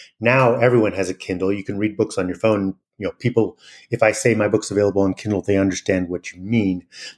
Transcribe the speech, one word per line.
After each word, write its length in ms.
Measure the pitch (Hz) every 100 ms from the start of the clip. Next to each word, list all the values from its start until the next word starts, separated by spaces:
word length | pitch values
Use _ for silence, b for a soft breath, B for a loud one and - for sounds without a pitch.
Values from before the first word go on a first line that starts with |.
| B B
Now 360 | 113 131 127 120
everyone 380 | 120 123 107
has 160 | 92 92
a 40 |
Kindle. 400 | 92 - 92 95
You 100 | 101
can 140 | 95 101
read 200 | 107 98
books 200 | 107 -
on 100 | 90
your 100 | 90
phone. 380 | 110 107 95 95 _ _
You 80 | 95
know, 80 | -
people, 400 | 123 120 101 - B B B
if 100 | 117
I 100 | 110
say 200 | 107 123
my 140 | 110 104
book's 240 | 107 -
available 320 | 98 101 95
on 100 | 98
Kindle, 300 | 92 107 104
they 140 | - 98
understand 520 | 98 92 - 95 90
what 220 | 87 -
you 100 | 87
mean. 460 | 92 117 98 92 - B B